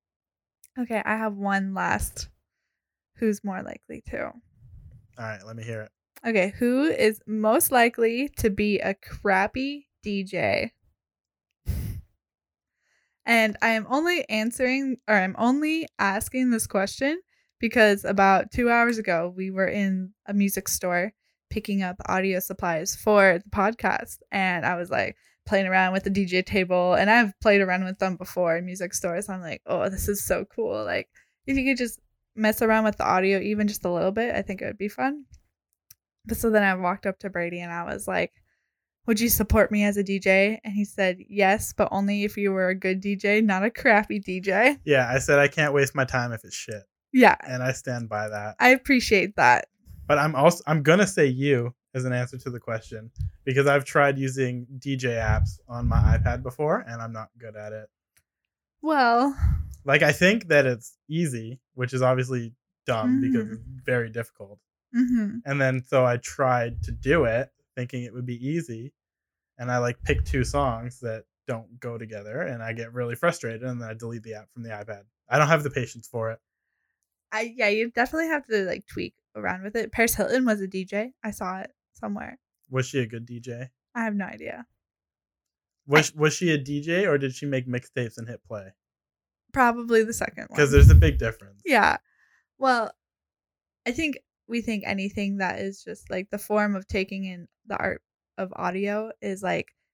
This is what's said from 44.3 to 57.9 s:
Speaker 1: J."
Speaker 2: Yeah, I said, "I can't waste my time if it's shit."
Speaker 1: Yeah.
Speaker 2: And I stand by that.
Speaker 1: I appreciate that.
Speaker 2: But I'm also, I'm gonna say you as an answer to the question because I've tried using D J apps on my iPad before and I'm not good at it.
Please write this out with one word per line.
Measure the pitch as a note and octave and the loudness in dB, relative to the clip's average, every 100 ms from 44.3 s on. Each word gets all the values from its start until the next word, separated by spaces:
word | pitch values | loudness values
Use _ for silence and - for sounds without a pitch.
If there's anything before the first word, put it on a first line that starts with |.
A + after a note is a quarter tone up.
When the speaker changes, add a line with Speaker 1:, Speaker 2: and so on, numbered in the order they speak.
| F#3 | -4
Speaker 1:
J." | G3 F#3+ B3+ C#4 D3+ | 0 4 4 2 2
Speaker 2:
Yeah, | C3+ A#2+ | 2 4
I | C3 | 0
said, | - C#3+ | 4 4
"I | C#3+ | 4
can't | - D3 | 2 2
waste | C#3+ C3+ | 2 2
my | D3 B2+ | 0 -2
time | C3 A#2+ | -2 -4
if | A2+ - | -8 -12
it's | - | -14
shit." | - G#2 - _ _ | -12 -14 -16 _ _
Speaker 1:
Yeah. | B3+ A3 - - | 6 6 6 -2
Speaker 2:
And | B2+ | -4
I | B2+ | -2
stand | C3 - A#2+ A#2 | -4 -6 -8 -6
by | G#2+ G#2+ | -6 -6
that. | G#2 G#2 - | -6 -10 2
Speaker 1:
I | B3 | 4
appreciate | C4 - B3+ - G3+ F#3+ F#3+ | 4 4 0 4 2 2 4
that. | B2 B2+ - _ - - - | 6 6 2 _ -20 -10 0
Speaker 2:
But | D3 | 2
I'm | D3+ C#3 | 2 4
also, | D#3 F3 - | 4 4 0
I'm | D#3 | 2
gonna | C#3+ F3+ F#3+ | 4 4 4
say | F#3 C#3+ | 2 2
you | B2+ C#3+ C3 A#2+ - _ | 2 0 0 0 -8 _
as | C3 B2+ | -8 -4
an | |
answer | B2 B2 B2+ | -4 -4 -8
to | C3 | -12
the | A#2+ | -10
question | - A2+ - A2 A2+ - - - - | -8 -8 -8 -16 -14 -10 -10 -6 0
because | C3 C#3 | 2 4
I've | C#3+ C3 | 4 2
tried | D#3+ C#3+ C3+ | 2 4 2
using | C3+ C3 B2+ B2 B2 C3+ | -4 -2 -2 -4 -10 -12
D | C#3 C3+ | -6 -4
J | B2+ | -2
apps | A#2 A2 G#2+ - - - | -2 0 2 0 -2 -12
on | A#2+ A#2+ | -4 0
my | A#2 - A#2 | 4 4 4
iPad | B2 B2 | 2 -2
before | C3 B2+ D3+ G#3 | -6 -4 -2 -2
and | B3 A#2 | -4 -10
I'm | A2+ | -10
not | A2+ A2 A#2+ | -12 -14 _
good | A2+ G#2+ | -18 -16
at | G#2+ | -14
it. | G#2+ G#2+ | -14 -16